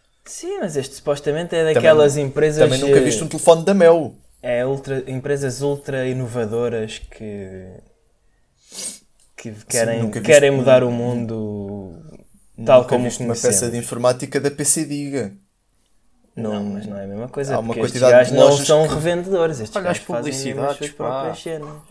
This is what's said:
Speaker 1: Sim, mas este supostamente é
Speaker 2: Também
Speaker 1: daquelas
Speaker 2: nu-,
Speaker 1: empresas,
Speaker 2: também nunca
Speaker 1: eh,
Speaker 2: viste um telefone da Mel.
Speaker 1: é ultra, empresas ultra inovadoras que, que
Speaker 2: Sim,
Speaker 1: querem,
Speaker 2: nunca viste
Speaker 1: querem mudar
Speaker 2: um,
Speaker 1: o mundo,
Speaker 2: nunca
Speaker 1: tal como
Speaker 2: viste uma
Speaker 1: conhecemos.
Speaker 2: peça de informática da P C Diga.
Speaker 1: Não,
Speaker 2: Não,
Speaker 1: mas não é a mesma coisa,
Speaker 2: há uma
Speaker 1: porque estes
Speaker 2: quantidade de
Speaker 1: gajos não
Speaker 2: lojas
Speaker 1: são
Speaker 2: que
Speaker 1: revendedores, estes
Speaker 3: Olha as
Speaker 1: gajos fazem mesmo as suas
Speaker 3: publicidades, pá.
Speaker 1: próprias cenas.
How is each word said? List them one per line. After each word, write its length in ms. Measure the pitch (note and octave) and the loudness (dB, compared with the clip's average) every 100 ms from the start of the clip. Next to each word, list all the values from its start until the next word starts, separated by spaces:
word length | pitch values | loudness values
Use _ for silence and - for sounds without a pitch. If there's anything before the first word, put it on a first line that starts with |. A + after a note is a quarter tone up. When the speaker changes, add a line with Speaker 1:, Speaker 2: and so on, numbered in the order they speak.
| _ _ - | _ _ -20
Speaker 1:
Sim, 340 | - E4+ G4 | -14 -10 -6
mas 160 | G3+ C#3+ | -6 -6
este 200 | B2+ - | -8 -6
supostamente 600 | - C#3+ D3+ D3 E3+ E3+ | -4 -4 -2 -4 -2 0
é 40 | |
Speaker 2:
Também 140 | D#3+ | 2
Speaker 1:
daquelas 420 | D3 D#3+ D3+ D3 C#3+ | 4 6 6 6 2
Speaker 2:
nu-, 60 | |
Speaker 1:
empresas, 400 | C#3 D3+ D3+ D3+ | -4 0 0 4
Speaker 2:
também 160 | D#3 C3 | 2 2
nunca 180 | C#3 C#3 | 4 4
Speaker 1:
eh, 40 | |
Speaker 2:
viste 200 | B2+ - | 4 0
um 40 | D#3+ | -4
telefone 360 | D#3 - E3 E3 | 0 4 4 4
da 80 | |
Mel. 420 | G3 E3 E3 C3+ - _ _ | 4 6 4 0 -10 _ _
Speaker 1:
é 240 | B2 A#2+ B2+ | -6 -4 -2
ultra, 440 | C#3 C3+ C3+ C3 | -4 -6 -6 -6
empresas 520 | C3 C#3 C#3+ C3+ B2 | -6 -4 -4 -4 -4
ultra 460 | C#3+ C#3 C#3+ C3+ C3 | -4 -4 -4 -4 -4
inovadoras 920 | B2+ B2 B2 A2 A#2 A#2+ A2+ A2 - | -4 -6 -4 -4 -2 -2 -4 -6 -10
que, 680 | - - G#2+ G2+ F#2+ F#2+ F#2 - - _ _ _ _ _ _ _ _ - - - _ _ _ - | -16 -16 -12 -12 -12 -14 -18 -20 -20 _ _ _ _ _ _ _ _ -14 -14 -14 _ _ _ -18
que 160 | A#2 | -16
Speaker 2:
Sim, 120 | G#2 - | -16 -6
Speaker 1:
querem, 340 | A#2+ A2+ A2+ | -2 -2 -2
Speaker 2:
nunca 160 | A2+ G#2+ | -4 -4
viste 120 | G#2 | 4
Speaker 1:
querem 200 | D3 C#3 | 6 6
mudar 320 | C#3 B2+ B2+ | 4 4 4
Speaker 2:
um, 60 | B2 | 4
Speaker 1:
o 20 | |
mundo, 1040 | A#2+ A#2+ A#2+ A2+ A2 G#2+ G#2 G2 G2+ F#2+ E2 D#2+ - _ _ _ - | -2 -4 -4 -6 -6 -8 -8 -10 -12 -14 -18 -20 -20 _ _ _ -6
Speaker 2:
nunca 100 | A#2 | 4
Speaker 1:
tal 200 | C3 B2 | 6 6
como 180 | B2 B2 | 0 -2
Speaker 2:
viste 140 | - | -4
uma 80 | A#2+ | -6
Speaker 1:
conhecemos. 260 | A#2 B2 G2+ | -2 0 0
Speaker 2:
peça 120 | A#2+ | 0
de 60 | A#2+ | -4
informática 600 | A#2+ A#2 B2 B2+ C3 C#3 | -6 0 0 0 -2 -2
da 120 | C#3+ | -2
P 120 | C#3+ | -2
C 220 | C#3+ E3 D3 | -2 -2 -2
Diga. 480 | C#3+ C#3+ C#3 G2+ G2 _ _ _ _ _ _ _ _ _ - | -6 -6 -6 -6 -10 _ _ _ _ _ _ _ _ _ -10
Speaker 1:
Não, 180 | A2 | -8
Speaker 2:
Não, 100 | G#2 G2+ | -6 -6
Speaker 1:
mas 120 | G2+ G2+ | -8 -10
não 100 | G2 | -12
é 60 | |
a 40 | G2 | -12
mesma 200 | G2+ B2 | -12 -10
coisa, 280 | - C#3 B2 | -8 -6 -4
Speaker 2:
há 40 | |
uma 140 | A2+ | -4
Speaker 1:
porque 80 | A#2 B2 | -4 -4
estes 120 | B2 | 2
Speaker 2:
quantidade 280 | B2 B2 B2 | 6 8 6
de 20 | |
Speaker 1:
gajos 60 | C#3 C3 | 6 6
não 40 | |
Speaker 2:
lojas 160 | C#3+ C#3 | 6 4
Speaker 1:
são 200 | D#3 D#3 | 4 4
Speaker 2:
que 60 | |
Speaker 1:
revendedores, 680 | D3+ D#3+ F3 F3+ F#3+ E3 C#3+ | 0 -2 -2 -2 0 0 -4
estes 160 | G#2+ G3+ | -8 -6
Speaker 3:
Olha 140 | F3+ | -4
as 80 | E3+ | -6
Speaker 1:
gajos 100 | - | -6
fazem 240 | D#3+ D3 | -8 -6
mesmo 180 | C3+ C3+ | -6 -6
as 280 | - C3+ D3 | -4 -4 -6
suas 120 | D3 | -8
Speaker 3:
publicidades, 0 | - | -8
pá. 60 | A#2 | -6
Speaker 1:
próprias 300 | C3 C3 G2 | -6 -6 -8
cenas. 380 | F3 D#3+ D3+ D3+ - | -10 -10 -12 -18 -14